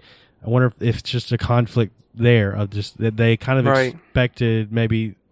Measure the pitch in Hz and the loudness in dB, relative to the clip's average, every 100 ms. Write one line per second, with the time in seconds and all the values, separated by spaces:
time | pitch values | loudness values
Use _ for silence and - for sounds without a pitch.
0 | _ - _ _ 110 123 123 - 117 - | _ -20 _ _ -2 2 0 0 -4 -2
1 | - 123 - 120 - 120 117 123 104 _ | -4 -6 -4 -4 0 0 2 0 -2 _
2 | _ 117 117 117 98 101 101 101 - - | _ 0 4 4 2 -2 -4 -6 -8 -4
3 | 110 110 117 113 - 131 139 135 127 170 | -4 0 2 2 0 0 2 2 0 -4
4 | _ 131 123 - 117 113 107 113 113 113 | _ -2 -2 -2 -2 -2 -2 -2 0 -2
5 | 110 - _ | -4 -10 _